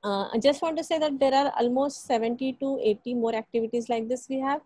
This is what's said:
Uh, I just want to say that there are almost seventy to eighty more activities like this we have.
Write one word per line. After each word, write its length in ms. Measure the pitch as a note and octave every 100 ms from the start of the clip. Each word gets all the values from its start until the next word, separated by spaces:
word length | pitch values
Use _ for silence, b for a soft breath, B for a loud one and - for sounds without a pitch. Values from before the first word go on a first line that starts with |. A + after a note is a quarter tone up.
Uh, 260 | G#3 G3 G3
I 60 | A3+
just 220 | C4 C#4+
want 140 | E4 D#4+
to 60 |
say 140 | D#4+ D#4+
that 220 | D4+ C#4
there 140 | C4+ C4+
are 160 | C#4 -
almost 460 | A#3+ B3+ C#4 - -
seventy 480 | A#3 A3+ A#3+ C4
to 260 | B3+ C4+ C4+
eighty 320 | A3 G#3 -
more 220 | B3 A3+ A3
activities 540 | A3 A#3 A3+ A#3+ A3+
like 180 | A#3 A3+
this 200 | B3+ -
we 100 | C4+
have. 220 | C4+ D4